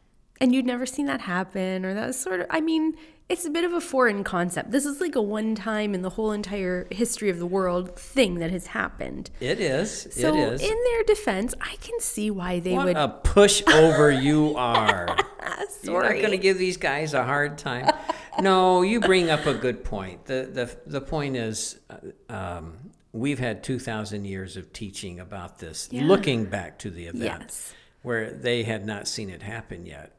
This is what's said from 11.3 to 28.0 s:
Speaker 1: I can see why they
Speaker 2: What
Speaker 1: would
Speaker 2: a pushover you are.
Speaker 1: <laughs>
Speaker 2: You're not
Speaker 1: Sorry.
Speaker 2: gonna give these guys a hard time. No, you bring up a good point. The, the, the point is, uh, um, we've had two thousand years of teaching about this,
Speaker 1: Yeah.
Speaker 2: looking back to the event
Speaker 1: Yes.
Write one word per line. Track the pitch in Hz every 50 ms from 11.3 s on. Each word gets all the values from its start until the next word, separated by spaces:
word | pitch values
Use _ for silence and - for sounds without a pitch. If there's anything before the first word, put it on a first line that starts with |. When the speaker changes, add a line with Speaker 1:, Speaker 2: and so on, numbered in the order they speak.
| 196 190 196 - - -
Speaker 1:
I | - - - -
can | - - 466 466
see | - - - 214 208 214
why | 208 190 175 180 180 175
they | 165 185 185
Speaker 2:
What | - -
Speaker 1:
would | 185 175
Speaker 2:
a | 156 143 - - - -
pushover | - - 202 202 202 202 - - 160 156 156 160 165 151 147 151 147 139 131
you | 135 143 151 151 151 151 151
are. | 123 123 120 117 113 110 104 101 90 87 180
Speaker 1:
<laughs> | - - - - - - - - - - - - - -
Speaker 2:
You're | - - 214 -
not | - 220
Speaker 1:
Sorry. | 214 -
Speaker 2:
gonna | - 208 196
give | 190 185 190 190 185
these | 185 185 175
guys | 175 - 151 135 147 156 156 143
a | 131 123
hard | 123 143 143 147 147 151 147
time. | - 147 123 120 131 147 151 - - - - - - - - -
No, | 190 196 190 185 185 185 180 180
you | 180 196 226 233
bring | - 185 185 185 175 165
up | 156 143 -
a | 156 131
good | 110 131 123 113 - -
point. | - 110 101 95 92 90 - -
The, | - 135 131 127 127
the, | 95 131 120 120 - - - 156
the | 147 139
point | 135 - 160 156 143 139 131
is, | 123 113 110 107 107 - - - - _ -
uh, | - - - - - _ _ -
um, | - 98 95 90 87 85 80 80 80 101 143 214 - _ _ _
we've | - 113 127 143 143 120
had | 127 117 107 - -
two | - 131 117
thousand | - 123 110 110 104 101 107 104 98
years | 98 98 95 92 92 -
of | 95 82 -
teaching | - - 113 95 - - - 92 87 87
about | 90 - 104 95 87 90 - -
this, | - 80 78 - - -
Speaker 1:
Yeah. | 123 123 139
Speaker 2:
looking | 160 196 196 196 151 127 113 107
back | 92 101 101 87 82 - -
to | - 104
the | 85 87 87
event | 85 82 - 113 104 87 80
Speaker 1:
Yes. | 73 - - - - - - - - _ _ _